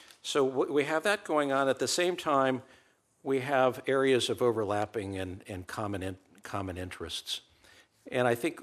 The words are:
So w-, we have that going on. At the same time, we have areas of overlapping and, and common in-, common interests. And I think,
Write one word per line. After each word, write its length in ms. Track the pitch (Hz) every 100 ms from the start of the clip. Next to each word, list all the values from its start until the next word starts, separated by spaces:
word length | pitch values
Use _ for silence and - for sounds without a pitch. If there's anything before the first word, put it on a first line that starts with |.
| - -
So 240 | - 151 135
w-, 260 | 131 165
we 120 | 147
have 180 | 143 156
that 200 | 208 -
going 280 | - 151 143
on. 160 | 135 135
At 100 | 123
the 100 | 131
same 280 | - 175 175
time, 460 | 160 139 131 127 - - _ _ _ _
we 180 | 139 135
have 400 | 123 135 127 123 -
areas 420 | 135 135 127 -
of 140 | 107
overlapping 760 | 123 110 101 104 107 117 98 95
and, 240 | 92 92 -
and 180 | 95 92
common 360 | - 107 98
in-, 160 | 92 92 _ -
common 340 | - 101 95 90
interests. 640 | 90 - 82 - - - - _ - - _ _ -
And 180 | 131 123
I 60 |
think, 260 | 117 165 -